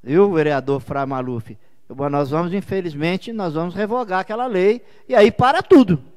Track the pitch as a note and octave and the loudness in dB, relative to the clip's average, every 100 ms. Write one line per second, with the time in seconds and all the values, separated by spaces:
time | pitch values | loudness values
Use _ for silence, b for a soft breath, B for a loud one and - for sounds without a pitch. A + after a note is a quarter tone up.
0 | A#2+ D#3 G3+ E3 D3+ C#3 C3 C#3 A#2+ C#3 | 0 2 4 2 0 0 -2 -4 -4 -6
1 | C3+ C#3 B2+ A#2+ - G#2 - - - C3 | -4 -6 -6 -8 -10 -18 -20 -20 -18 -8
2 | C#3+ C#3+ C#3 D3+ F3 G3 - F#3+ F3 C#3+ | -4 -2 -2 -2 -4 -6 -6 -6 -6 -4
3 | D#3+ F#3 - A3+ F#3 D3+ F3 F3 G#3 A#3+ | -4 -4 -6 -8 -6 -4 -6 -6 -4 -4
4 | A3+ F#3 F#3+ G#3+ B3+ F#3+ F#3+ A#3+ b b | -4 -4 -4 -6 -4 0 0 0 b b
5 | - B3 G#3+ - B3+ D#4+ - E4+ G#3+ D#3+ | 0 4 4 4 2 2 6 6 6 0
6 | - | -4